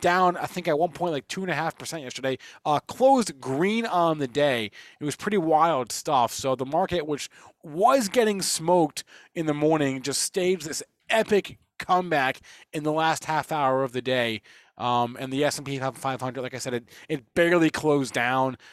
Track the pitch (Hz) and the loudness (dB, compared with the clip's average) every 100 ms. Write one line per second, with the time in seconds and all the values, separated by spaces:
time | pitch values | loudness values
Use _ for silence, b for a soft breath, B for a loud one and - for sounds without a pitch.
0 | 175 180 180 175 - - 175 147 175 135 | 2 4 4 2 -4 -6 -2 0 0 -2
1 | 175 147 - - 190 147 160 - 123 165 | -4 -4 -6 -8 -4 -2 -4 -6 -10 -10
2 | 127 - 135 131 B B - 147 - - | -10 -6 -4 -4 B B -2 0 -2 2
3 | 262 269 220 139 127 135 185 226 233 175 | 6 6 2 -4 -4 0 0 0 0 2
4 | 170 156 135 117 147 123 104 B B B | 2 2 -2 2 2 2 -2 B B B
5 | 147 - - 208 160 156 165 147 120 - | -8 -6 -2 0 2 4 4 2 -2 -6
6 | - 139 117 - 139 127 131 156 190 175 | 0 2 2 0 -4 -2 -2 -2 -2 -2
7 | 151 143 - B B B 165 151 220 277 | -4 -6 -8 B B B -10 2 4 4
8 | 202 247 214 196 170 - 165 180 151 - | 2 2 2 2 -2 -2 4 4 4 0
9 | - B B - 156 147 151 160 139 131 | -14 B B -6 -2 2 2 4 2 -2
10 | 131 131 - 196 180 185 151 139 - _ | -4 -4 -4 -2 0 0 -4 -10 -12 _
11 | - 220 214 208 - - _ - - 180 | -2 0 2 2 0 -10 _ -10 0 0
12 | 180 156 131 135 B B B 160 151 156 | 2 0 0 -2 B B B -6 -2 0
13 | 160 151 - 156 135 156 135 131 135 123 | 0 -2 -2 -4 -2 0 0 0 0 -4
14 | 123 127 117 107 b b b b 123 123 | -2 0 0 -4 b b b b -2 0
15 | 120 123 131 135 147 147 139 139 131 120 | 0 -4 -6 -2 -2 -2 -6 -6 -6 -6
16 | 135 131 127 123 123 127 135 123 120 B | -6 -6 -6 -8 -10 -10 -6 -6 -8 B
17 | B 156 - - 170 175 160 - 151 143 | B -8 -4 0 4 4 4 2 2 2
18 | 131 131 120 131 131 127 B | 0 -2 0 0 0 -4 B